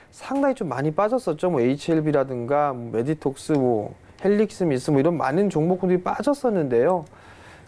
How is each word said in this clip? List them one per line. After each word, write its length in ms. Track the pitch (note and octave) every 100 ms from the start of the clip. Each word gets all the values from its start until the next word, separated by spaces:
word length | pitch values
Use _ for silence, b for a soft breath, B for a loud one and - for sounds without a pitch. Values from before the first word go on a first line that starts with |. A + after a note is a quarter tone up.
| B
상당히 440 | - - C4+ C#4
좀 140 | B3+ F3
많이 220 | B2 D3+
빠졌었죠. 580 | D#3 G#3+ B3+ F#3+ D3+ F3+
뭐 140 | D3+
에이치엘비라든가, 1120 | B2 C#3+ - D#3+ D3+ D3 C3+ B2 A#2+ C#3+ D3
뭐 160 | B2 A#2+
메디톡스, 600 | A2+ B2+ D#3 C#3 C3+ -
뭐 420 | D3 B2+ A2 - - B B
헬릭스미스 680 | F#3+ G#3 G#3+ - F3 B2+ C#3+
뭐 100 | C#3
이런 160 | D3+ D#3+
많은 320 | C3 D#3+ G3+
종목군들이 540 | D#3 D#3+ F3+ F#3 F3+
빠졌었는데요. 1040 | - - B3+ C#4 B3 G3 C#3+ A#2 C#3+ F3+ D#3 B B B B B